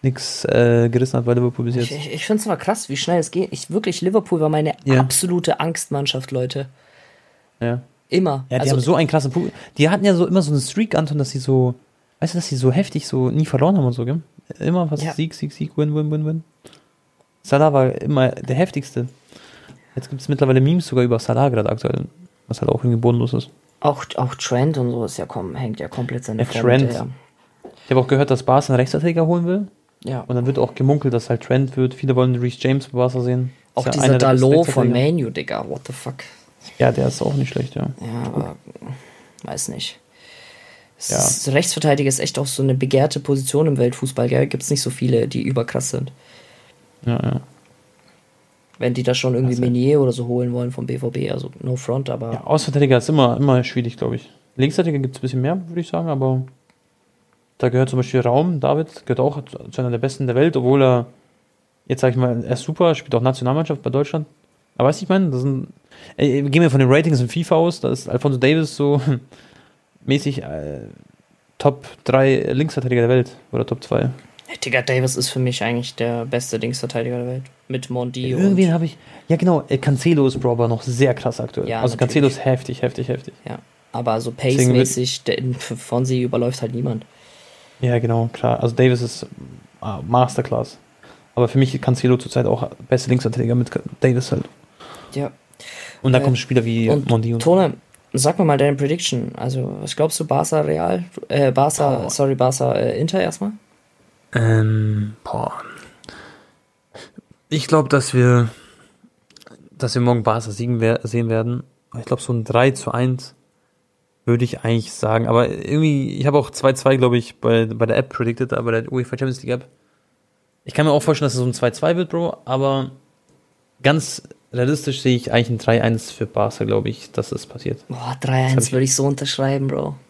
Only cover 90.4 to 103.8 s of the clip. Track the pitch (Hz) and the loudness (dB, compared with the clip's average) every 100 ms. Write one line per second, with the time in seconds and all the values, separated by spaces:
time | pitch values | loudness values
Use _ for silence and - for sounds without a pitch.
90.4 | 127 120 120 - _ _ - - _ - | -4 -4 -6 -10 _ _ -20 -20 _ 0
91.4 | 123 135 135 131 131 123 127 123 - - | 2 4 2 0 0 2 2 2 0 -2
92.4 | 110 113 123 - - 127 127 127 120 117 | 0 0 -2 -10 -2 -2 2 0 0 -2
93.4 | 120 120 120 - - - 131 123 127 - | 0 0 0 -4 -8 0 2 2 0 -4
94.4 | - _ _ _ - - - 139 139 - | -4 _ _ _ -20 -20 -12 -8 -8 -10
95.4 | _ _ - - - - 135 127 139 127 | _ _ -20 -18 -18 -4 2 4 4 0
96.4 | - 123 117 113 113 147 135 117 113 117 | 2 0 2 0 2 2 2 2 2 0
97.4 | 135 185 175 - _ _ _ 131 135 170 | 4 4 4 0 _ _ _ 0 0 2
98.4 | 170 143 143 139 139 170 175 120 117 - | 2 4 2 2 0 -2 -2 -4 -6 -6
99.4 | 131 131 127 98 101 - 156 - 156 139 | -6 -4 -6 -6 -10 -2 -2 -2 -2 0
100.4 | 156 156 151 151 170 185 175 - - 143 | 2 0 0 0 0 -2 -4 -12 -4 2
101.4 | 139 131 143 151 143 131 85 - 139 135 | 2 4 2 2 0 0 -4 0 0 2
102.4 | 127 131 127 120 117 104 156 190 175 165 | 0 2 0 0 0 0 -2 0 -2 -2
103.4 | 202 214 _ _ | -8 -8 _ _